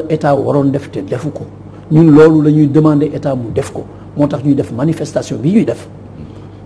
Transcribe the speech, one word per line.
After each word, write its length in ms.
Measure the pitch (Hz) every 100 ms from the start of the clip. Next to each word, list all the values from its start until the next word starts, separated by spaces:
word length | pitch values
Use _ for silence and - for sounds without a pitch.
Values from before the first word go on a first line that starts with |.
| 156
état 260 | 156 151 139
waroon 300 | 113 143 139
def 220 | 135 -
te 80 | 107
defu 300 | 98 123 151
ko. 120 | - - - - - -
Ñun 200 | 156 165
loolu 300 | 147 156 156
la 80 | 147
ñuy 160 | 151 147
demander 420 | 151 156 147 151
état 200 | 127 147 131
mu 160 | 113
def 180 | 135 135
ko. 120 | - - - - -
Moo 120 | -
tax 160 | 135
ñuy 100 | 143 143
def 160 | -
manifestation 680 | 117 160 156 151 139 - 113
bi 100 | 135
ñuy 140 | 208 139
def 220 | 107 - - - - - - - -